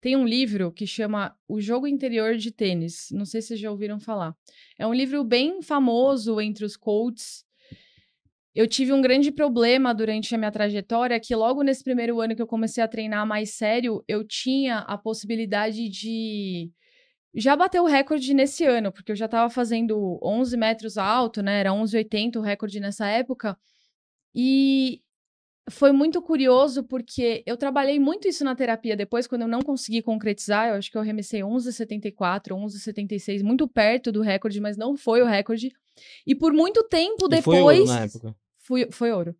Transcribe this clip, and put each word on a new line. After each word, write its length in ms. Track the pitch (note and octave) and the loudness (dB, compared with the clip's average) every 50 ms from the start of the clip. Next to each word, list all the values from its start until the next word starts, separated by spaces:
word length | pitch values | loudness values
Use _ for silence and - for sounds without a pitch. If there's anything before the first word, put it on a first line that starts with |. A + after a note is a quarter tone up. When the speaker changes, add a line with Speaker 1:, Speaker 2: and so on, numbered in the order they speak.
Speaker 1:
tem 140 | _ B3+ C4 | _ 0 2
um 100 | C4+ C4 | 2 2
livro 460 | A#3 A3 B3 C4+ A#3 G#3 G3 F#3 E3+ | 2 2 0 0 0 0 -2 -2 -4
que 160 | E3+ - G#3+ G3 | -4 -6 -8 -8
chama 480 | - - A3 G#3 G#3+ G#3 G3+ - - _ _ _ | -6 -6 -4 -4 -2 -4 -4 -6 -8 _ _ _
O 140 | - G#3+ | -8 -6
Jogo 240 | G#3 G3+ A#3 B3+ C4 | -4 -2 -2 -2 -2
Interior 500 | D4 C#4+ C#4 C4+ C4 A3+ A3+ A3 A3 A3+ | -2 -2 -2 -2 -2 -2 0 0 0 0
de 140 | A#3 G#3 A#3 | -2 -4 -8
Tênis, 600 | A3 _ A3 G3 F3+ E3+ E3 E3+ E3 - - - | -6 _ -2 -2 0 -2 -4 -6 -8 -12 -14 -8
não 120 | - G3 G3+ | -6 -6 -6
sei 160 | G3 - A3+ A3 | -4 -6 -8 -6
se 60 | A3 | -6
vocês 100 | A#3 G#3+ | -8 -8
já 100 | G3+ A3 | -8 -8
ouviram 300 | G#3 G3+ G#3 G#3 G#3 G#3 | -8 -6 -6 -8 -8 -8
falar. 360 | G#3+ - A3 G3+ F3 D#3+ D#3+ _ _ _ _ _ - _ _ _ | -8 -8 -6 -6 -6 -6 -8 _ _ _ _ _ -20 _ _ _
É 80 | - A3 | -4 -2
um 60 | A#3 | 0
livro 300 | B3+ C4+ C4 C4+ D4 C#4+ | 0 0 0 -2 -2 0
bem 380 | A3+ A#3+ A#3+ C4 D4+ F4+ G4 | 2 2 2 2 0 -2 -4
famoso 800 | E4 - D4+ C#4+ C4+ B3 A#3 A#3 B3+ C4+ C#4 C4 G#3+ A3+ A3+ G#3+ | -6 -2 0 2 2 2 4 4 4 2 2 0 0 -2 -2 -2
entre 240 | G#3+ G#3+ G#3+ G#3+ G#3+ | -2 -4 -4 -6 -6
os 100 | G#3 G#3 | -8 -8
coaches. 680 | - _ - G#3 G#3 A3+ B3 A#3+ A3 - - - - _ _ _ _ _ _ - - _ _ _ _ _ _ _ _ _ _ _ _ _ _ _ | -8 _ -2 0 0 0 -2 -4 -8 -14 -16 -16 -18 _ _ _ _ _ _ -20 -20 _ _ _ _ _ _ _ _ _ _ _ _ _ _ _
Eu 120 | - A3 A3 | 0 0 0
tive 240 | - - C4+ B3+ | 2 0 0 2
um 100 | C#4 C#4 C4 | 2 2 4
grande 280 | C4 B3 C4+ C#4+ C#4+ | 4 6 4 4 2
problema 600 | D4 C#4+ D#4 D4 A#3+ A#3 A#3 A#3 B3 C4 C4+ B3 A#3 | 2 2 0 2 4 4 4 4 4 4 4 2 0
durante 400 | G#3 A3 A3 G#3+ G#3+ G#3+ - A#3 | 0 0 -2 -2 -4 -4 -4 -4
a 40 | A3+ | -2
minha 140 | A3 G#3+ | -2 -2
trajetória, 680 | G#3 G#3+ G#3+ G#3 G#3 G#3 G3 _ A#3 A#3 A#3+ B3 A#3+ A3+ | -2 0 -2 -2 -2 -4 -4 _ -2 0 0 0 0 -2
que 160 | A3+ - B3 | -2 -2 -2
logo 260 | A3 A3 A#3 C4 C#4 | 0 2 2 2 2
nesse 220 | C#4+ C#4 C4+ C4 - | 2 0 0 0 -2
primeiro 360 | C4 B3+ B3 A#3 A#3 A#3+ A3+ | -2 -2 0 0 0 0 0
ano 160 | A3+ A3+ A3+ | 0 -2 -2
que 60 | A3+ | -2
eu 60 | A#3 A3+ | -4 -4
comecei 360 | - A3 A3 A3 - - A#3 | -2 -2 -2 -2 0 -2 -2
a 40 | A3 | -2
treinar 400 | A3 A3 A3 A3 G#3+ G#3 G#3 A3 | -2 -6 -6 -4 -2 -2 -2 -2
mais 240 | G#3+ G#3+ G#3+ G#3 - | -2 -4 -4 -6 -6
sério, 500 | - A3+ G#3 A3 A#3+ A#3+ B3 A3 - - _ | -4 0 0 0 0 0 -2 -4 -4 -4 _
eu 160 | - G#3+ A3 | -4 -4 -4
tinha 560 | G#3+ - - - B3+ C4 C4+ C#4 C4 A#3+ G#3+ | -6 -8 -6 -2 0 0 0 0 0 -2 -4
a 180 | - - G3+ F#3+ | -4 -6 -10 -8
possibilidade 920 | _ A3 A3 A3 - G3+ A#3 A3 A3+ G3+ G3+ G#3 G#3 A3 A3 G#3+ A#3 A3 | _ -6 -6 -6 -6 -6 -4 -4 -4 -2 -2 -2 -2 -2 -4 -4 -6 -8
de 840 | F#3+ F#3+ G3+ A3 A3+ A3+ A3+ A3 G#3+ G#3 G3+ F#3+ F#3 F3 E3+ E3+ E3+ _ _ _ _ _ _ _ _ _ _ _ _ | -8 -8 -8 -8 -6 -6 -6 -6 -6 -6 -6 -6 -6 -6 -8 -10 _ _ _ _ _ _ _ _ _ _ _ _ _
já 200 | - G#3+ C4 C#4+ | 0 2 4 4
bater 240 | D4 F4+ F#4 - F4+ | 4 4 2 4 2
o 60 | F4 | 2
recorde 480 | E4+ D4 C4+ C#4 C#4 D#4 D4+ B3+ B3+ C#4 | 4 4 2 2 2 -2 -2 0 2 4
nesse 300 | C4+ C4+ C4+ - - E4+ | 4 4 2 0 0 2
ano, 260 | C#4+ B3 A#3 A3 G3+ | 2 2 2 0 -4
porque 200 | F#3 - - - | -6 -8 -8 -8
eu 40 | G#3+ | -6
já 120 | G3 A3 A3 | -4 -4 -2
tava 220 | A3+ A#3 A#3 A#3 | 0 2 2 2
fazendo 680 | A#3 C4 B3 A3+ A#3 A3+ A3+ A3+ G#3+ G#3+ G3+ F#3+ F3 - - | 2 -2 -2 0 0 0 0 0 0 -2 -2 -2 -4 -4 -2
onze 340 | - G3+ A3+ C4 B3 A#3+ A#3+ | -2 0 0 0 0 0 0
metros 400 | A3 A3 A3+ A3 A3 A3 F#3+ G#3+ | 2 0 0 0 -4 -8 -4 -2
alto, 460 | F#3+ G3 A3 B3+ B3+ A3+ - G#3+ G3+ | 0 2 2 2 2 0 -2 -2 -2
né? 160 | G3 G3+ G#3 | 0 0 2
Era 120 | G3 G3 F#3+ | 2 2 0
onze 220 | G#3 A3 A3 G3 | 0 0 0 0
e 40 | A3+ | 0
oitenta 400 | A3 G#3+ - G#3+ G#3+ A#3+ A#3 A#3 | -2 0 -2 -2 -2 -2 -2 -2
o 20 | G#3+ | -2
recorde 360 | G3+ G3+ G3+ - G#3 G3 G#3 | -2 -2 -4 -4 -8 -8 -6
nessa 280 | G3+ G3 G3+ - A3 G3+ | -8 -8 -6 -4 -2 0
época. 480 | G#3 A#3 B3+ B3+ C4 B3 - A3 F#3+ _ _ _ _ _ _ _ _ _ _ _ _ _ _ _ _ | 0 0 0 -2 -6 -6 -4 -6 -6 _ _ _ _ _ _ _ _ _ _ _ _ _ _ _ _
E 640 | G#3+ B3 C4 C4+ C4+ C4+ C4+ C4+ C4+ C4 C4 B3 - _ _ _ _ _ _ _ _ _ _ _ _ _ - | -2 0 2 4 4 4 4 4 2 0 0 -4 -8 _ _ _ _ _ _ _ _ _ _ _ _ _ -20
foi 220 | - - C#4+ C#4 C#4+ | -4 4 6 6 6
muito 280 | C#4 C#4+ D#4+ D#4 F4 | 6 4 4 2 -2
curioso, 600 | F4 - D#4+ D4 C4+ C4 B3+ B3+ C#4 D4 B3 C4+ B3+ | -2 0 0 2 4 6 6 6 6 4 2 -4 -6
porque 580 | - - C4 A#3 _ - - B3 A#3 A3+ A3 A3+ | -4 -6 -8 -8 _ -6 -2 0 0 0 -2 -4
eu 100 | - A#3 | -6 -6
trabalhei 420 | A#3+ C#4+ C#4 C4+ C#4+ C4+ C4+ C#4+ D4 | -4 -4 -2 0 0 0 2 2 2
muito 280 | C#4 C4+ E4 G#4 - G4 | 2 2 0 0 -2 -2
isso 160 | E4+ - D4 | -2 0 -2
na 100 | C4+ C4 | -4 -2
terapia 420 | B3+ C4 A#3+ A3+ A3 _ A#3 G#3+ G#3 | -2 0 -2 -2 -2 _ -4 -4 -4
depois, 300 | G#3 G3+ - A#3 A#3 - | -4 -2 -2 -4 -2 -2
quando 160 | - A#3+ A#3 | -4 -4 -2
eu 40 | A3+ | -2
não 140 | A3+ A#3+ | -2 -2
consegui 400 | C#4 C#4+ C#4 C4 - - A3 A3+ | -2 -4 -4 -6 -4 -4 -4 -4
concretizar, 680 | A3+ - A3+ A3 G#3+ G#3+ G#3 G#3 - - G#3 G#3 A3 A#3 | -2 -2 -4 -2 -2 -4 -4 -4 -2 -2 0 0 2 0
eu 60 | A3 | -2
acho 160 | G3 G3 - | -2 -6 -6
que 60 | _ A3+ | _ -6
eu 40 | |
arremessei 400 | G#3+ G#3+ G#3+ G#3+ G3+ - - G#3+ G3 | -4 -4 -4 -6 -6 -6 -6 -6 -4
onze 280 | G3 A3+ B3+ A#3+ B3 | -2 -4 -4 -4 -4
setenta 360 | A#3 - A3+ A3+ G#3+ G#3+ - G#3 | -6 -6 -8 -6 -6 -8 -8 -8
e 40 | |
quatro, 420 | G3+ _ F#3+ F3 F3+ G3+ _ - G3 | -6 _ -2 -2 -2 -2 _ -8 -8
onze 240 | F#3 G3+ G#3+ G#3 G#3 | -8 -8 -8 -10 -10
setenta 360 | - A3 G#3 - G3+ G3 G#3+ | -12 -10 -8 -8 -6 -6 -6
e 40 | G3+ | -6
seis, 220 | - - G3 G3+ | -6 -4 -4 -2
muito 260 | G3+ G#3 A#3+ C4 D#4 C#4 | 0 2 2 2 0 0
perto 440 | _ - G#3+ G#3 A#3 B3+ B3 A#3+ | _ 2 4 4 4 2 -2 -2
do 100 | G#3+ G#3 | -2 0
recorde, 380 | A3 G#3+ F#3+ G3 - A3+ G3+ G#3 | 0 0 0 0 -2 -4 -4 -4
mas 160 | G#3 G#3 G#3 | -6 -6 -6
não 220 | G3 A3 B3 C#4+ C#4 | -6 -4 -4 -4 -4
foi 240 | - - A3+ A#3+ | 0 2 4 4
o 40 | B3 | 4
recorde. 460 | A#3+ G#3+ G3 G3+ - A3+ A3+ A3+ C4 _ _ _ _ _ _ - - - - _ - | 4 4 0 0 0 -4 -4 -4 -8 _ _ _ _ _ _ -20 -20 -20 -16 _ 0
E 80 | C#4 | 0
por 160 | C#4+ - D#4+ | 4 4 4
muito 320 | D4 D#4 D#4+ F#4 G#4+ A#4 A4 | 6 6 4 4 4 2 2
tempo 500 | - - E4 E4 F#4 A4 G#4+ F#4+ E4 C#4 | 4 2 2 2 2 0 -2 0 2 2
Speaker 2:
E 80 | E4 | 2
foi 180 | - E4 E4 - | 4 6 6 8
ouro 120 | F3+ - - - | 10 10 10 8
Speaker 1:
depois 120 | - B2+ | 8 6
Speaker 2:
na 120 | B2 A#2+ | 4 0
época? 340 | A2+ G#2 - A2+ - A2 G#2+ _ _ _ _ _ | -2 -4 -8 -10 -14 -14 -16 _ _ _ _ _
Speaker 1:
Fui, 300 | _ - B3+ B3+ B3 A#3 | _ -4 -2 -2 -2 -2
foi 200 | - - A#3+ A#3 | -2 -4 -2 0
ouro. 240 | A3+ F#3+ E3+ E3+ E3+ _ | 0 -2 -2 -4 -8 _